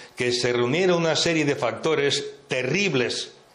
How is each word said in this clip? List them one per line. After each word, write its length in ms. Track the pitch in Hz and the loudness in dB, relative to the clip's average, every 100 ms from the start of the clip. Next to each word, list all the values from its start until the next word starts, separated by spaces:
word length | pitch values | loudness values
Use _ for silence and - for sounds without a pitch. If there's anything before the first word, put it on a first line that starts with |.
| - - | -16 -4
que 160 | 123 | -2
se 180 | 120 127 | 0 0
reunieron 460 | 120 120 156 190 175 | 0 2 2 2 2
una 180 | 165 147 | 2 2
serie 300 | 170 165 147 | 2 2 0
de 100 | 131 | 0
factores 640 | 120 110 160 147 139 135 - - - | -2 -2 0 2 2 0 -6 -12 -6
terribles 840 | 131 123 175 202 139 117 - - - - | -4 -2 -2 0 0 0 -2 -8 -14 -20